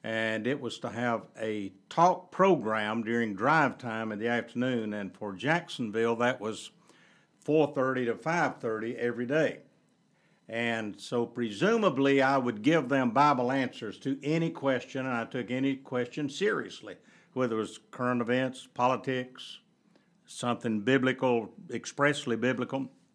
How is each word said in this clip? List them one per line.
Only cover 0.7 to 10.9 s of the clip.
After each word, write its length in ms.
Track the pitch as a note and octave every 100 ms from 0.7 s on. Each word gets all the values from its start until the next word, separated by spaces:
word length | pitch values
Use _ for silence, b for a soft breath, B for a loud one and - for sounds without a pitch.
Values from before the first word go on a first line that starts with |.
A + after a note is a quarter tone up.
| -
to 100 | A#2+
have 340 | G#2+ B2 A2+ - -
a 360 | A2 G#2+ G2 - _
talk 420 | - F3 F3 -
program 720 | - F#3+ D#3+ G#2+ A2 G#2 A2+
during 320 | A2 A#2 A2+
drive 420 | G2 B2 D#3+ C3+ -
time 360 | B2 A2 A2
in 60 | G#2
the 100 | A#2
afternoon, 640 | A#2+ A2 B2 B2+ A#2+ G#2+
and 200 | G#2 G2
for 200 | - G#2
Jacksonville, 840 | F#2+ C3 E3+ E3+ - A2+ G#2+ A2+
that 240 | A2+ A#2+ B2+
was 320 | G#2+ G#2 - _ b b b b b _
four 260 | - D#3 D3
thirty 300 | C#3+ C3 B2+
to 100 | A#2+
five 460 | A2+ D#3 E3+ C#3+ -
thirty 340 | A#2+ A2 A2+ A#2+
every 280 | A#2+ A2+
day. 340 | A#2+ D3+ C3 D#2+ - _ _ _ _ b b b -
And 520 | A2+ A#2 A2+ G#2+